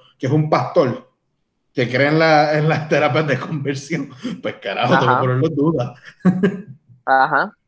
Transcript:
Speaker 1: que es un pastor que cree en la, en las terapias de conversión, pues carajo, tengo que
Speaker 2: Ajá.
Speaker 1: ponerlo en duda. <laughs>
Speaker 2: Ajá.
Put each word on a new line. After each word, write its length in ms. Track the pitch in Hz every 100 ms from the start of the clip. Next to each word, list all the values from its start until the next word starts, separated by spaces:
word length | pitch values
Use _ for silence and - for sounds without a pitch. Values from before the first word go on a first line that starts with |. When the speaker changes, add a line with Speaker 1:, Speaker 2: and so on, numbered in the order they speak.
| _ _
Speaker 1:
que 80 | 170
es 40 |
un 180 | 151 156
pastor 600 | 160 - 180 131 233 - _ _ _ _ _ _
que 160 | - 123
cree 200 | 123 143
en 100 | 156
la, 380 | 160 151 151 151
en 80 | 156
las 180 | 143 -
terapias 380 | 147 147 151 156
de 120 | 123
conversión, 720 | - 156 131 135 - 139 131 - 254 -
pues 140 | 110 -
carajo, 320 | 110 98 120 131
tengo 60 | 160
que 60 |
Speaker 2:
Ajá. 60 | 127
Speaker 1:
ponerlo 260 | 127 127 160
en 80 | 143
duda. 380 | 151 151 123 - - -
<laughs> 520 | 185 - 190 - - - _ - -
Speaker 2:
Ajá. 520 | 135 139 143 190 -